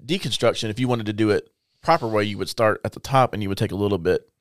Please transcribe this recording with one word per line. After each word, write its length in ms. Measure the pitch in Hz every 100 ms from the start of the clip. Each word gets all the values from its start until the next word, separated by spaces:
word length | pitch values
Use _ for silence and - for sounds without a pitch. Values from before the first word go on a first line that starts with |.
deconstruction, 640 | 120 190 147 107 117 - 110
if 100 | 107
you 80 | 127
wanted 200 | 123 107
to 60 |
do 180 | 107 110
it 180 | 101 - _ _ _
proper 260 | - 165 117
way, 160 | 107
you 140 | 104 101
would 100 | 95
start 320 | - 110 104
at 80 | -
the 80 | -
top 320 | - 131 123
and 100 | 98
you 60 | 101
would 100 | 98
take 140 | 107
a 40 | 92
little 220 | 101 98
bit 300 | 82 82 - _